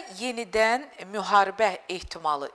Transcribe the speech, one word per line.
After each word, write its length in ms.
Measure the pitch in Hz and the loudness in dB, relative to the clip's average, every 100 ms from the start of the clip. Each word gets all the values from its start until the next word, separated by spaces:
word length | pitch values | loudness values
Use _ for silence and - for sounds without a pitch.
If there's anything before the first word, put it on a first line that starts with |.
| - 190 | 2 -6
yenidən 640 | 247 233 202 214 220 247 285 - 185 | -6 -6 -2 2 4 2 -4 -16 -10
müharibə 680 | 208 185 202 196 196 214 185 - | -6 4 4 4 2 0 0 -8
ehtimalı 640 | 180 - 175 156 143 139 | -10 -10 -4 -2 -2 -4